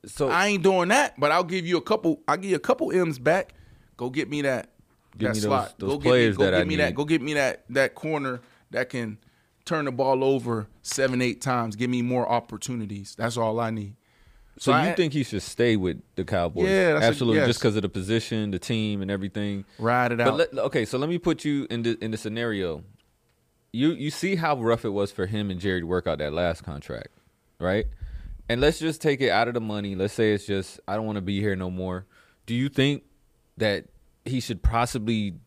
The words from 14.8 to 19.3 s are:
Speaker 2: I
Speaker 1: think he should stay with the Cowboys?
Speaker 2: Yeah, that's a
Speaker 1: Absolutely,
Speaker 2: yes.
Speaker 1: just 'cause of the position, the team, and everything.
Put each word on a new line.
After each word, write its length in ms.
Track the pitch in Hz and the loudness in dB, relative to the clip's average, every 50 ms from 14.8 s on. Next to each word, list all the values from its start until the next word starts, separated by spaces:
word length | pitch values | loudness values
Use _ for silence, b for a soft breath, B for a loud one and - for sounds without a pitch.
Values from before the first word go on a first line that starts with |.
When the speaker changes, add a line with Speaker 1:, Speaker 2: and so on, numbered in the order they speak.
| 160 170 | 4 2
Speaker 2:
I 40 | 170 | 2
Speaker 1:
think 180 | - 175 156 | 2 0 0
he 120 | 131 151 131 | 2 -2 -2
should 180 | - - 98 | -2 -4 -6
stay 340 | - - - - 120 120 113 | -6 -8 0 2 4 4 4
with 240 | 104 92 90 78 - - _ _ | 4 2 0 -2 -4 -10 _ _
the 100 | - 92 | -8 -4
Cowboys? 440 | - 107 92 87 85 78 - - 190 | -2 0 0 0 0 0 0 2 4
Speaker 2:
Yeah, 240 | 196 190 185 170 151 | 4 4 4 4 4
that's 100 | 151 110 | 4 4
a 40 | 117 | 4
Speaker 1:
Absolutely, 320 | 147 143 131 117 110 101 | 4 4 2 4 4 4
Speaker 2:
yes. 80 | - 120 | 4 4
Speaker 1:
just 120 | 120 - | 2 2
'cause 140 | - 120 104 | 2 2 2
of 80 | 107 | 2
the 60 | 98 95 | -2 -2
position, 640 | - 101 92 98 113 113 110 - 120 110 107 104 | -4 -6 -2 0 0 0 0 0 -4 -2 -2 -2
the 60 | 98 90 | -4 -6
team, 420 | - - 120 113 110 107 104 101 | -4 -2 -2 -2 0 -2 -2 -4
and 80 | 95 95 | -4 -4
everything. 540 | 101 98 98 98 | -4 -4 -4 -6